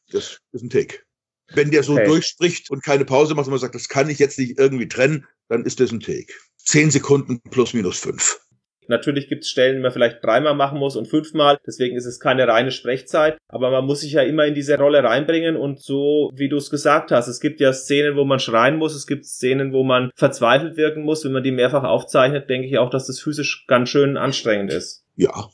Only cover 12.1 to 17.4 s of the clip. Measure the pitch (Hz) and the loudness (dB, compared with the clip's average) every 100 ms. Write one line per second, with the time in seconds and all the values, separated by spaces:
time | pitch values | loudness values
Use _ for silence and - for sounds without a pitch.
12.1 | 120 147 131 123 113 131 131 120 131 - | -6 -2 2 4 2 0 -4 -6 -6 -2
13.1 | 170 156 156 _ 117 127 131 135 143 147 | 0 0 -2 _ -4 0 0 0 -4 -2
14.1 | 147 131 156 147 147 139 143 143 147 120 | 0 2 2 0 0 0 2 4 4 4
15.1 | 120 151 165 165 156 139 135 - 139 143 | 2 2 0 0 -2 -4 -6 -6 -2 2
16.1 | 151 143 131 139 147 139 147 147 151 - | 2 0 -2 -4 -2 -4 -2 2 2 2
17.1 | 120 120 120 | 0 0 -4